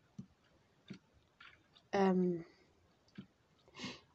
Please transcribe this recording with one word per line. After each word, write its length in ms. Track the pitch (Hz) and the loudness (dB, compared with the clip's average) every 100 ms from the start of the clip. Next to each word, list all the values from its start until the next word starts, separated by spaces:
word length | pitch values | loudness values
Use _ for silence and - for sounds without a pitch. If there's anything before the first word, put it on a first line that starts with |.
| _ - - _ _ _ _ _ - - _ _ _ _ - - _ - _ | _ -18 -18 _ _ _ _ _ -20 -20 _ _ _ _ -20 -20 _ -20 _
ähm, 540 | 196 190 185 180 170 165 - _ _ _ _ _ - - _ _ _ - - - - - | 2 4 4 2 0 -8 -20 _ _ _ _ _ -20 -20 _ _ _ -20 -16 -14 -14 -20